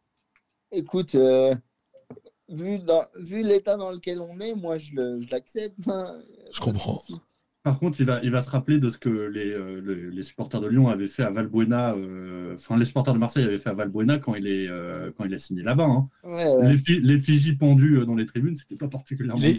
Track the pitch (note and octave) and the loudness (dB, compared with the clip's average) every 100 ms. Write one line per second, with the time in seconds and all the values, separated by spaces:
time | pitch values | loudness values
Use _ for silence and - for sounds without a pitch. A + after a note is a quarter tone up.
0 | _ _ _ _ _ _ _ F#3+ D3 F#3 | _ _ _ _ _ _ _ -8 -4 -4
1 | E3+ C3+ C3 C3 C3 B2+ - _ _ _ | 0 4 6 6 4 2 -6 _ _ _
2 | - - - _ - D#3 F3+ G3+ E3+ E3 | -20 -20 -20 _ -14 -10 -6 -4 0 0
3 | - - E3+ G#3 A3 G3+ G3+ G3+ F#3+ F3+ | 0 -8 -10 -4 2 2 2 -4 -4 -8
4 | F3+ F3 E3+ F3+ A3 G#3+ E3+ D#3+ D3+ C#3 | -8 -8 -8 -10 -10 -8 -6 -8 -6 -6
5 | B2 B2 A#2+ B2+ - A3 G#3+ G3 G3 F#3+ | -4 -6 -6 -8 -8 -10 -10 -8 -6 -6
6 | F3+ E3 - _ - - - G2+ - - | -6 -12 -20 _ -14 -6 -2 -2 -4 -6
7 | - - - _ _ _ C#3+ C3+ F3 C#3+ | -8 -18 -20 _ _ _ -2 0 0 0
8 | B2+ B2 B2 B2 B2+ C3 C3+ D3+ B2 A2+ | 0 0 0 -2 -2 -2 2 2 2 0
9 | A#2+ A2 G#2+ G#2 G2+ G#2 F#2+ F#2+ G2 F2+ | -2 -2 -2 -6 -6 -6 -8 -8 -6 -6
10 | F2 F2+ F#2+ - A2 A2+ G#2 B2 B2+ G2 | -8 -10 -10 -10 -6 -4 2 4 4 2
11 | G2+ - A2 G#2 G#2+ A2 A2 A#2+ A#2+ G2 | -4 -2 -2 -2 -2 0 2 2 0 -4
12 | F#2+ F#2 F#2 F2+ F2 F2 - A2+ A#2 B2+ | -8 -12 -12 -10 -10 -10 -2 2 2 0
13 | C3 A#2 A#2 C#3+ A2+ G2+ A2+ G2+ G2+ G#2 | 0 2 0 0 0 -2 -4 -6 -4 0
14 | A#2 D3 C3 G#2 G2+ F#2+ F#2 F2 F2 F2 | 2 2 0 -4 -2 -2 -4 -8 -8 -10
15 | E2+ - G2 F#2+ - F2+ F#2 C3+ D#3+ B2 | -10 -8 -6 -6 -6 -4 0 2 4 2
16 | C3+ _ F3+ E3+ E3 C3 B2 C#3+ C3+ F3 | 0 _ -10 -2 2 6 6 6 4 4
17 | C3 C#3+ C#3 D3 D#3 C#3 D3 C#3 D3 C#3 | 4 4 4 4 2 2 6 8 8 6
18 | A#2 A#2 G#2+ A#2+ D3+ D#3 - C#3 D3 C#3 | 2 0 -2 -2 -2 -2 -10 -10 -8 -8
19 | - C3+ C3 A#2+ C#3+ | -10 -6 -4 2 2